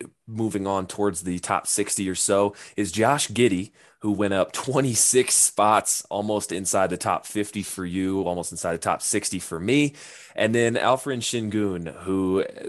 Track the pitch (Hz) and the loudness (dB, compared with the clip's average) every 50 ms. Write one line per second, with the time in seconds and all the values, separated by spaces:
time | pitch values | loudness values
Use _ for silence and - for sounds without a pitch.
0 | - - _ _ _ - 110 110 113 110 104 101 95 98 98 95 92 92 - - | -14 -16 _ _ _ -10 -4 -2 -2 0 0 0 0 0 0 -2 -2 -4 -4 0
1 | 101 101 90 - 90 90 90 87 - - 101 80 - - - - 101 - - - | 0 0 0 -2 -4 -4 -4 -4 -2 0 -2 -2 0 -2 -2 -2 -2 -2 -2 -4
2 | 98 92 92 - - - 101 98 101 101 101 - - - - - 107 95 85 104 | -2 -2 -2 -2 0 2 4 4 2 2 0 -4 -18 -10 -4 -4 -4 -2 0 2
3 | 110 123 143 147 - - 107 117 123 113 95 90 95 - _ _ - - _ _ | 2 4 2 2 0 -2 2 4 4 4 4 2 -4 -6 _ _ -20 -20 _ _
4 | - 107 101 92 104 98 98 95 90 - - - - 131 127 139 139 131 113 - | -4 -2 0 0 0 0 2 2 0 0 -2 -8 -4 -2 0 0 2 2 2 2
5 | - - - 127 127 - - - - - - - 104 107 107 104 - - - - | 2 4 4 4 4 4 4 2 2 2 2 4 4 6 6 4 4 2 -2 -4
6 | - - - 101 104 107 107 104 101 - 85 90 95 - - 101 95 87 90 85 | -4 -4 -4 -2 0 0 0 0 -2 -2 -4 -4 -2 0 2 2 2 2 0 -2
7 | - 107 90 78 - - - 104 101 - - 104 92 - - 95 92 87 87 95 | 0 0 0 0 -2 -6 -4 -4 -4 -4 -4 -8 -6 -6 -6 -6 -6 -4 -2 -2
8 | 95 95 95 98 92 87 87 87 85 - 85 - - 87 85 82 - 104 85 - | 0 0 0 0 0 0 -2 -4 -4 -6 -6 -6 -4 -2 -2 -2 0 -2 -2 -2
9 | - - - 104 - - 98 92 - - 87 80 90 107 135 147 147 143 - - | -2 -2 -2 -2 -2 -4 -6 -6 -8 -6 -8 -4 0 2 2 4 2 2 0 -6
10 | - - - - - - - - 107 110 113 120 117 117 117 113 - 113 131 131 | -18 -20 -20 -20 -20 -10 -4 0 0 2 4 4 4 4 2 2 2 4 2 2
11 | - 143 131 120 113 - - 117 110 107 104 107 104 98 92 87 85 78 69 - | 0 -2 -4 -4 -4 -2 -2 -2 -2 0 0 0 0 0 -2 -4 -6 -8 -10 -10
12 | - 92 95 95 95 92 92 98 - - - - - | -4 -2 0 2 2 2 2 2 0 0 -4 -12 -10